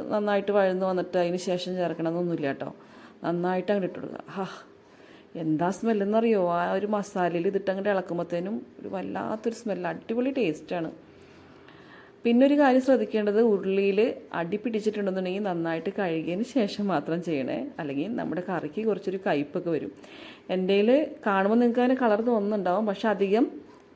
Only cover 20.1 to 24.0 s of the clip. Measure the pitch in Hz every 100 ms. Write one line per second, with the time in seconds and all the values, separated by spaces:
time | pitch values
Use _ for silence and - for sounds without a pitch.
20.1 | - - - - 185 185 196 214 269 302
21.1 | - 226 196 196 226 240 233 247 262 247
22.1 | 208 233 233 202 214 180 185 220 196 226
23.1 | 196 196 208 285 - - - - -